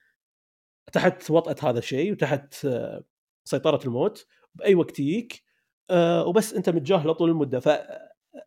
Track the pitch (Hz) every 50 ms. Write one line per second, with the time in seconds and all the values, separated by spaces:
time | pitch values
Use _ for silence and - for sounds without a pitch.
0 | _ _ _ _ _ _ _ _ _ _ _ _ _ _ _ _ _ - - 156
1 | 135 185 - - - - 156 165 160 - 147 - 151 139 120 120 - - 131 131
2 | 165 208 202 - 160 135 143 135 - - - - - 135 123 117 117 - - -
3 | - _ _ _ _ _ _ _ _ - - 135 - 160 147 131 - 127 117 123
4 | 160 214 - - - _ _ _ _ _ _ - - 202 196 175 151 - - -
5 | 139 143 175 233 233 - - - _ _ _ _ _ _ _ _ _ - 185 175
6 | 170 170 170 170 - 175 175 220 208 - - - 180 190 170 165 135 131 196 180
7 | 147 156 160 - 170 165 165 160 143 131 123 123 - 147 147 - - - - -
8 | - - _ _ _ _ _ - -